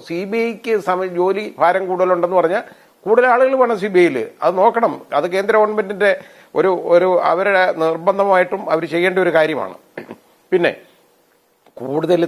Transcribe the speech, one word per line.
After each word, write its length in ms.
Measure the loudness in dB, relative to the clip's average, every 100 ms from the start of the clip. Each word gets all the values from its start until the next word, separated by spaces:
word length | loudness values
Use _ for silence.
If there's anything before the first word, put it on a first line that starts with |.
| -6
സി 120 | -8 -6
ബി 60 | -4 -4
ഐക്ക് 260 | -6 -4 -4 -2
സമയം, 260 | -4 -4 -2
ജോലി 260 | -2 -2 -6 0
ഭാരം 220 | 2 2 -2
കൂടുതലുണ്ടെന്ന് 480 | -2 0 0 0 0
പറഞ്ഞാൽ 220 | 0 -2 -6 -20 _ _ 0
കൂടുതൽ 220 | 2 4
ആളുകൾ 220 | 4 2 2
വേണം 180 | 0 0
സി 80 | 0 2
ബി 40 |
ഐയിൽ. 300 | 2 0 -6 -4
അത് 100 | -2 2
നോക്കണം. 400 | 2 2 -2 -4 -4 -4
അത് 80 | -2 -2
കേന്ദ്ര 200 | 0 2
ഗവൺമെന്റിന്റെ 540 | 2 -2 -6 -2 0 -2 -8 -20 -8 -2
ഒരു, 120 | 0 0 2
ഒരു 160 | 4 4 2 0
അവരുടെ 320 | 0 2 2 2 0
നിർബന്ധമായിട്ടും 800 | -2 0 -2 0 2 2 2 -2 -2
അവർ 120 | -2 -2
ചെയ്യേണ്ട 260 | 0 0 2 2
ഒരു 80 | 2
കാര്യമാണ്. 360 | 0 -2 -8 -12 _ -18 -16 -20 _ _ -2
പിന്നെ 200 | 0 0 -4 -16 _ _ _ _ _ _ _ _ -14
കൂടുതൽ 400 | -6 -4 0 0